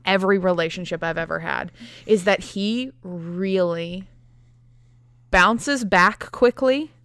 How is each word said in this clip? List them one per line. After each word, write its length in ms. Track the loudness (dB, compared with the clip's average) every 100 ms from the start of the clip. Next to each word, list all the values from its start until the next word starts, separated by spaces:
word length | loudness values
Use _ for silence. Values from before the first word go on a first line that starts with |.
every 320 | 0 2 2 2
relationship 640 | 2 0 -2 -6 -8 -6
I've 140 | -6 -6
ever 220 | -6 -6
had, 300 | -4 -6 -6 -14 -20 -8 0
is 180 | 2
that 160 | 2 0
he 500 | -2 -6 -4 -4 -6 -12
really 1000 | -14 -12 -10 -6 -2 0 0 -4 -8 -12 -16 _ _ _ _ _ _ _ _ _ _ _ _
bounces 540 | 4 4 2 -2 -4
back 460 | 2 4 4 2 -8
quickly 580 | 2 2 4 0 0 -4 _